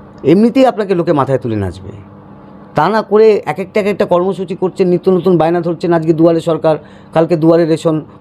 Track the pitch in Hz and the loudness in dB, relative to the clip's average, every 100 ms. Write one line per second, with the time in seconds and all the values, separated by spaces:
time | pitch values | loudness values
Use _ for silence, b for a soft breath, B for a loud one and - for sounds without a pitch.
0 | - - 139 185 233 269 254 202 196 175 | -20 -6 0 2 2 2 2 0 -4 -2
1 | 165 151 131 127 120 107 92 82 - - | 0 0 0 -2 -2 -4 -6 -8 -16 -18
2 | - - - - - - - - 165 220 | -20 -20 -20 -20 -20 -20 -8 -2 0 0
3 | - 208 220 196 143 151 185 214 202 202 | 0 2 4 2 -2 -8 -4 -4 -2 -2
4 | 202 175 190 180 185 185 185 - 180 175 | 0 0 0 -4 -6 -4 -4 -2 0 0
5 | 190 185 185 170 160 175 170 165 170 170 | 0 0 2 2 2 0 -4 -4 -2 0
6 | 160 160 165 165 170 156 160 151 B B | 0 2 2 2 -2 -2 0 -2 B B
7 | B 160 165 165 165 170 160 160 165 156 | B -2 0 2 2 2 2 0 -2 -4
8 | - B | -6 B